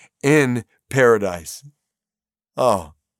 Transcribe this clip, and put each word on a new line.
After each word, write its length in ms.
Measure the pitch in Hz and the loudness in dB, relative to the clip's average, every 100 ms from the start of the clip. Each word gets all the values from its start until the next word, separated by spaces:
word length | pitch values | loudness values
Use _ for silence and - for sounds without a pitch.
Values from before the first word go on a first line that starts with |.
| _ _ | _ _
in 440 | 139 151 135 120 - _ - | 0 2 2 -4 -8 _ -6
paradise. 720 | 135 120 110 95 87 80 - 147 _ _ _ _ _ _ _ _ - | 2 4 4 0 -8 -14 -20 -20 _ _ _ _ _ _ _ _ -4
Oh, 380 | 127 98 78 _ _ _ | 0 0 -4 _ _ _